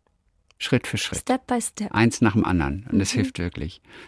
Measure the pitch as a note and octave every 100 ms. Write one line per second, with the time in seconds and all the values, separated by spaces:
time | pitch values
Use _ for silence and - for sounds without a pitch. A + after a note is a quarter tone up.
0 | _ _ _ _ _ - - B2 - -
1 | - - - C4 - B3 - - G#3+ -
2 | A3+ - A2 G#2 F2 F2+ C#2+ E2 A#2+ -
3 | G2 - F2+ - F2 - D2 - _ -